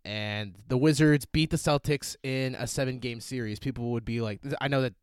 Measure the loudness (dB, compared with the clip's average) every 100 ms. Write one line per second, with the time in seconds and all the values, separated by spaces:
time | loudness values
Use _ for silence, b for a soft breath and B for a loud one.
0 | -8 -6 -4 -4 -6 -12 -2 4 4 6
1 | 6 6 2 0 0 0 2 0 2 -2
2 | -4 -8 -4 -2 -2 -4 -6 -2 -2 -2
3 | -6 -8 -6 -6 -4 -4 -6 -4 -4 -4
4 | -2 -2 -2 -4 -6 -4 0 2 0 -4